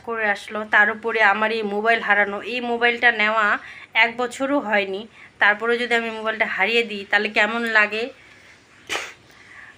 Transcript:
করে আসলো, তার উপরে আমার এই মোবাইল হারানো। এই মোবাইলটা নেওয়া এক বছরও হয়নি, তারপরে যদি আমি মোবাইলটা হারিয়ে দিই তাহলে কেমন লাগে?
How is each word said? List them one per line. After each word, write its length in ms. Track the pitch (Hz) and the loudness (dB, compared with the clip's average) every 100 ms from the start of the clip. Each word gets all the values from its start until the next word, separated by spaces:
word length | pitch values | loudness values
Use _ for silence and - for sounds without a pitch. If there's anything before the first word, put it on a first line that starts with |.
করে 240 | - 226 214 | -6 -2 -2
আসলো, 340 | 196 - 214 214 | -2 -4 -10 0
তার 180 | 220 208 | 4 4
উপরে 300 | 220 226 220 | 0 -2 2
আমার 280 | 208 208 220 | 4 4 0
এই 100 | 226 | -2
মোবাইল 380 | 208 208 220 226 | -4 -2 2 2
হারানো। 380 | 202 202 202 202 | 2 2 2 -2
এই 200 | 202 247 | -6 -6
মোবাইলটা 500 | 240 233 240 233 247 | -4 0 0 2 2
নেওয়া 460 | 220 214 220 208 247 - - - | 2 2 2 2 0 -6 -20 -4
এক 220 | 226 233 233 | 0 2 0
বছরও 420 | 240 240 269 285 | -6 -4 -2 -2
হয়নি, 440 | 208 208 196 190 226 - - - | 0 -2 -2 -6 -12 -20 -12 0
তারপরে 400 | 202 208 226 240 | 2 2 0 -2
যদি 160 | 240 | 0
আমি 160 | 233 226 | -2 -2
মোবাইলটা 360 | 220 220 220 208 | -6 -4 -2 -2
হারিয়ে 360 | - 196 233 | -2 0 0
দিই 220 | 226 202 | -2 -4
তাহলে 240 | 196 208 214 | -2 -2 0
কেমন 340 | 220 214 233 | 0 0 0
লাগে? 380 | 233 220 208 214 262 - - - - - _ _ - - - - _ - - - - | 0 2 2 0 -8 -10 -20 -20 -20 -20 _ _ -10 -10 -10 -18 _ -20 -20 -20 -20